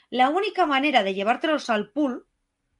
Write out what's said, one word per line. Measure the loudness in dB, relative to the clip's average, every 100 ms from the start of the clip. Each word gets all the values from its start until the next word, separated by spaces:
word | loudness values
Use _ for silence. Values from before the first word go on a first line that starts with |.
| _
La | 0 2
única | 2 -2 0 0
manera | 2 2 2
de | 2
llevártelos | 0 -2 0 0 -2 -2
al | -4 -4
pool | -4 -2 -4 -12 _ _ _ _